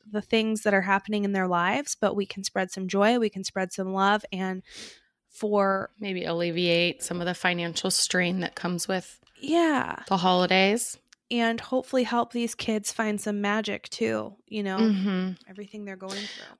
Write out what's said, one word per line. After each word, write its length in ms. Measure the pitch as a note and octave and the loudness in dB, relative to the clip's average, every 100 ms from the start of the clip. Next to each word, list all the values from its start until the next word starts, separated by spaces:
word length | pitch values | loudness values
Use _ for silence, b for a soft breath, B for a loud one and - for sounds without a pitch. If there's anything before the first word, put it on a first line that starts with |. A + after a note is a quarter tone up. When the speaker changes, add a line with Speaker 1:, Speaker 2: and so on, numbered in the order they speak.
| A3 | -8
Speaker 1:
the 120 | G#3 | -8
things 400 | - A3+ A3 G#3+ | 0 2 2 0
that 120 | G#3+ | 2
are 80 | G3 | 2
happening 420 | F#3+ G3 G#3 G#3 | 4 0 0 -2
in 80 | G3+ | 0
their 160 | G3 F#3 | 0 2
lives, 480 | F3 F3+ B3 C#4+ - | 2 2 0 -4 -2
but 140 | G3+ G3+ | 0 0
we 80 | |
can 200 | G3 - | -4 -6
spread 260 | F#3+ G3 F#3 | -6 -4 -4
some 180 | - F#3 | -4 -2
joy, 300 | G3 G#3 B3 | 4 4 4
we 120 | A3 | 2
can 140 | F#3+ | -2
spread 280 | F#3+ G3 F#3 | -8 -4 -4
some 200 | - F#3+ | -4 -4
love, 320 | F#3+ G3 G#3 - | 2 4 2 -2
and 300 | F#3 F#3+ F#3 B B B B B B _ | -6 -4 -6 B B B B B B _
for 640 | - G#3+ G#3 G3 F#3+ - _ | -6 0 2 4 2 -4 _
Speaker 2:
Maybe 260 | G3+ F#3 | -6 -4
alleviate 800 | F3 E3+ F3 E3+ F3 E3+ F3 - | -2 -2 0 2 2 4 2 0
some 180 | - F3+ | -6 -4
of 60 | F3 | -4
the 80 | |
financial 560 | F3+ F3+ F3 E3+ E3 F#3 | 0 0 0 -2 -2 0
strain 500 | - - F3+ F3+ F#3 | 0 2 2 2 0
that 140 | E3+ | -4
comes 320 | - F3 F3 - | -4 -4 -2 -2
with 320 | F#3+ - - _ _ | -4 -6 -16 _ _
Speaker 1:
Yeah. 640 | C#4 E4 E4 C#4 E2 - - | 0 4 4 2 -2 -6 -2
Speaker 2:
the 120 | F#3+ | 2
holidays. 800 | F#3 F3+ F3+ F#3 G3 A3+ - - _ - _ | 4 4 4 4 4 2 -2 -10 _ -20 _
Speaker 1:
And 280 | A#3+ A#3 A#3 | 0 0 -2
hopefully 440 | - C4 C4 C4 | -2 -4 0 0
help 300 | A#3+ A#3+ A#3+ | 2 0 0
these 200 | A#3+ A#3 | -2 -4
kids 380 | - - G#3+ G#3 | -2 -2 -2 -2
find 260 | - G#3+ G#3 | -2 -2 -2
some 220 | G#3+ G#3 | -2 -2
magic 480 | G3+ G#3+ G#3+ G3+ - | 0 0 -2 -6 -8
too, 480 | - A3+ A3 G#3+ G3+ _ | -4 -2 -2 -4 -12 _
you 160 | G#3+ | -6
know, 140 | G3 F#3+ | -2 2
Speaker 2:
Mm-hmm. 540 | A3+ G3 G3 F#3 F#3 F3+ - | 4 4 2 0 -2 -6 -14
Speaker 1:
everything 380 | F#3+ G3+ G#3+ G3+ | -18 -16 -14 -14
they're 100 | F#3+ | -12
going 160 | F#3+ | -10
through. 320 | G3 G#3 - - - | -10 -10 -12 -18 -2